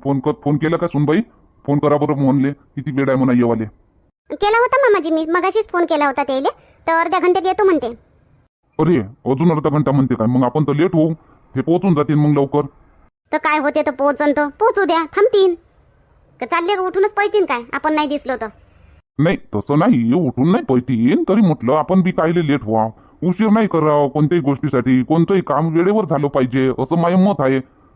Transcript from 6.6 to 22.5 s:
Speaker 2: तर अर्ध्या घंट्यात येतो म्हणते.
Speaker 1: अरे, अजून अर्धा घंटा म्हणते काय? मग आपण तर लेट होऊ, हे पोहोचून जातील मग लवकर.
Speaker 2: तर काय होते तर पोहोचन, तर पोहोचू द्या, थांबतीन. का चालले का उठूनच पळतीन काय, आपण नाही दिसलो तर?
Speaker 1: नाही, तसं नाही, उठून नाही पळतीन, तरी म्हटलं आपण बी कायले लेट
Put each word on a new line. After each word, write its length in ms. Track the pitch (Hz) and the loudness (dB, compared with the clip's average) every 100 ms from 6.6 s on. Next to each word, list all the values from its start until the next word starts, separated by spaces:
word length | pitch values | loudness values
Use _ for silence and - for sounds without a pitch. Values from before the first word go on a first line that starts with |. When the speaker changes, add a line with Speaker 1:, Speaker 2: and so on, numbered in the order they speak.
| _ _ - | _ _ -2
Speaker 2:
तर 40 | |
अर्ध्या 280 | 330 339 359 | -2 0 0
घंट्यात 280 | 349 370 370 | 2 2 0
येतो 160 | 381 | 2
म्हणते. 240 | 392 311 226 233 _ _ _ _ _ _ _ - | 2 2 -2 -12 _ _ _ _ _ _ _ -2
Speaker 1:
अरे, 200 | 160 151 101 - - | 2 2 -2 -8 -4
अजून 200 | 131 175 | 0 2
अर्धा 180 | 156 151 | 2 0
घंटा 220 | 151 135 | 0 0
म्हणते 240 | 139 131 | 0 0
काय? 120 | 113 110 | 0 0
मग 160 | 127 | 2
आपण 200 | 123 156 | 0 0
तर 100 | 143 | -2
लेट 220 | 147 180 | 0 0
होऊ, 160 | 170 160 160 _ _ _ | 2 0 -2 _ _ _
हे 60 | 131 | -6
पोहोचून 340 | 147 175 196 | -2 0 0
जातील 200 | 147 147 | 0 0
मग 220 | 147 147 143 | 0 2 0
लवकर. 240 | 139 147 143 - _ _ _ _ _ | 0 -2 -4 -12 _ _ _ _ _
Speaker 2:
तर 60 | 302 | -4
काय 220 | 320 302 | -2 -2
होते 220 | 285 302 | 0 -2
तर 100 | 294 | -4
पोहोचन, 400 | - 285 277 294 285 | -2 -2 0 0 0
तर 100 | 294 | -4
पोहोचू 380 | - 453 403 | 0 0 0
द्या, 200 | 349 330 311 | 0 0 -2
थांबतीन. 400 | 392 440 403 381 339 _ _ _ _ _ _ _ _ | 0 2 4 2 0 _ _ _ _ _ _ _ _
का 60 | |
चालले 300 | 240 339 339 | -4 -4 -2
का 60 | 392 | -2
उठूनच 300 | 370 381 403 | -2 0 0
पळतीन 340 | - 415 415 | 0 0 0
काय, 160 | 349 247 233 | 0 -4 -6
आपण 200 | 277 311 | -6 -2
नाही 140 | 302 294 | -2 -2
दिसलो 280 | 285 - 247 | -6 -6 -8
तर? 60 | 214 - _ _ - - _ - | -8 -14 _ _ -20 -20 _ 0
Speaker 1:
नाही, 180 | 160 - - | 0 0 -6
तसं 240 | 104 - 147 | -8 0 2
नाही, 340 | 208 139 117 | 2 2 2
उठून 380 | 156 143 123 156 | 0 0 0 0
नाही 120 | 196 | 0
पळतीन, 600 | 269 127 123 117 120 254 320 | 2 0 0 0 0 0 0
तरी 120 | 208 | 2
म्हटलं 320 | 190 147 117 | 2 0 0
आपण 280 | 156 147 190 | 0 2 0
बी 100 | 180 | 0
कायले 360 | 185 165 175 | 0 0 0
लेट 160 | 151 | 0